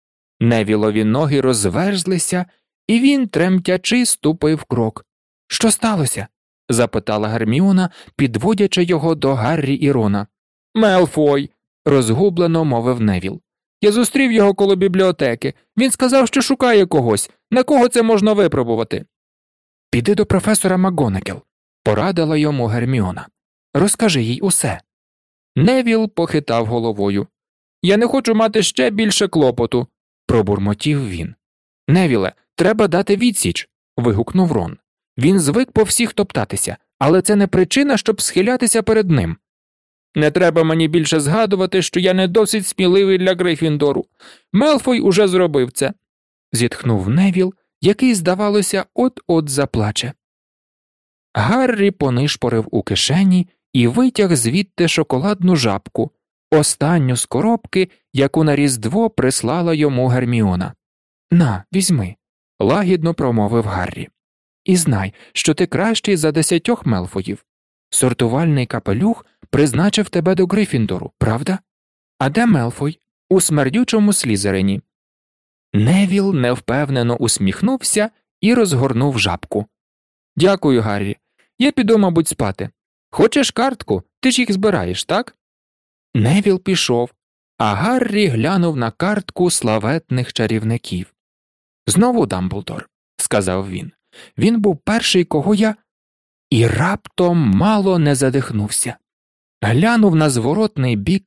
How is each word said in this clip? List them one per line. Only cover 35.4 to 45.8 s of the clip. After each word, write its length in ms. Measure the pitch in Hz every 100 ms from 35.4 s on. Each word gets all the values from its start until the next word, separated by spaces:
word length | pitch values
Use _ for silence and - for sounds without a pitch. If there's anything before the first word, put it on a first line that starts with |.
| 143 180 254
по 120 | -
всіх 300 | 214 - 233
топтатися, 640 | - 202 - 107 101 - - _ -
але 220 | 135 180
це 140 | 180 208
не 120 | 196
причина, 500 | - 185 - 285 233
щоб 240 | - 208
схилятися 640 | - - 233 254 240 226
перед 280 | 220 220 190
ним». 260 | 147 85 80 _ _ _ _ _ _ _ -
«Не 160 | 151
треба 320 | 180 175 165
мені 240 | 160 160 160
більше 320 | 165 156 160
згадувати, 600 | 143 202 220 190 185 190
що 180 | 165 180
я 140 | 180
не 140 | 185 190
досить 400 | 202 214 220 185
сміливий 500 | - 185 190 196 190
для 180 | 185 180
Грифіндору. 720 | 180 156 165 147 143 135 - _ - - _
Мелфой 460 | 196 294 294 - 240
уже 280 | 202 185 202
зробив 440 | 185 175 143 123
це», 220 | -